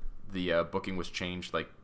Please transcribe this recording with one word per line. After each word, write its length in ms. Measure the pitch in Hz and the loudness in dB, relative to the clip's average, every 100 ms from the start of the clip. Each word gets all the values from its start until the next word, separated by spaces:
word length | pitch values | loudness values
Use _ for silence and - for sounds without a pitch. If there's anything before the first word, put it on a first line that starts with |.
| - - - | -2 -2 -4
the, 180 | 95 90 | 0 4
uh, 120 | 85 | 4
booking 320 | 82 95 92 92 | 4 0 -2 -2
was 140 | 82 | -2
changed, 420 | - 90 90 90 | -2 -2 -4 -2
like, 180 | 82 80 - | -2 -4 -10